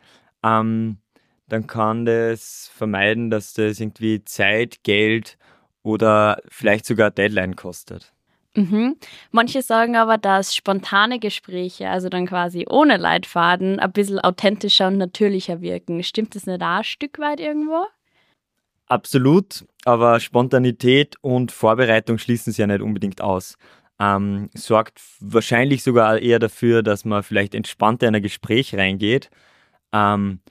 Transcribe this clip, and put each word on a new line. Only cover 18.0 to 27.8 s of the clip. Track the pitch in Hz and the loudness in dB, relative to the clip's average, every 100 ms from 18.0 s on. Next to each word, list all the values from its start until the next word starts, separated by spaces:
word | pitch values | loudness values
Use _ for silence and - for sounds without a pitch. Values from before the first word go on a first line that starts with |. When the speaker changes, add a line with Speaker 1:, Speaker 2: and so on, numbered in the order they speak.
| _ _ _ _ _ _ _ _ - | _ _ _ _ _ _ _ _ -4
Speaker 1:
Absolut, | 123 - 135 127 180 190 - - _ | -4 0 2 4 4 2 -8 -20 _
aber | 127 117 117 117 | 0 4 4 4
Spontanität | - 123 127 131 127 110 123 135 147 - | 2 0 2 2 2 2 4 4 2 -4
und | 135 127 123 | -4 -2 -4
Vorbereitung | - 110 117 120 110 117 113 | 0 2 2 4 2 0 -2
schließen | - 117 - | -2 -2 -2
sich | 107 | -2
ja | 104 | 0
nicht | 101 | 0
unbedingt | 104 101 101 95 | -2 -4 -6 -6
aus. | 98 92 - - _ _ _ - | -4 -4 -6 -18 _ _ _ -2
Ähm, | 101 98 101 101 101 | 0 2 0 -4 -8
sorgt | 113 - 110 110 - - _ | -12 0 2 0 -8 -20 _
wahrscheinlich | 101 113 - 117 139 135 | -2 0 2 2 2 0
sogar | 135 120 110 110 | 2 4 4 2
eher | 123 117 | 2 2
dafür, | 110 - 120 117 | 2 0 2 2
dass | 107 101 | 2 -2
man | 110 104 | -2 -4
vielleicht | - 104 101 | -2 -2 -2
entspannter | 110 - - | -4 -8 0